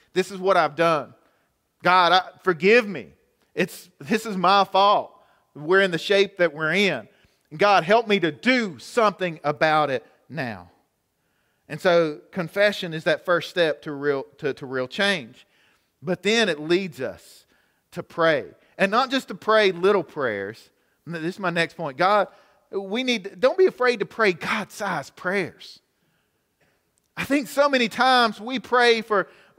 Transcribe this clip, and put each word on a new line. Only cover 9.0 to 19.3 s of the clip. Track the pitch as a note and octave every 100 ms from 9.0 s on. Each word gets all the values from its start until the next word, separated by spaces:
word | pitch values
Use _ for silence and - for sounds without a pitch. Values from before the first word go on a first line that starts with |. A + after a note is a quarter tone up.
| G#3+ F#3 F3+ D#3 D3
about | D3 D#3+ D#3 D3
it | B2+ - _ -
now." | E3+ B2+ G2+ F#2 _ _ _ _ _ _ _ _ _ -
And | D3+
so | F#3+ E3+ E3 D3+ -
confession | - E3 G3 G#3 G3 F3+
is | D#3+ F3
that | D#3
first | - F3 -
step | - E3 C#3+
to | D#3+
real, | C#3+ C#3+ C#3 C3 _
to, | D3+ B2+
to | C3+
real | C3 B2+
change. | - G3+ F#3+ A#2 C3 _ _ _ _ _ _
But | C#3+ F3+
then | G3 A3+ G#3+
it | D3+
leads | D3+ F3+ F#3+ B2+
us | A#2+ F2 - - _ _ _ _ _
to | -
pray. | - - E3 D3 F#2+ - _ -
And | F#3+
not | A3 C4
just | C4
to | -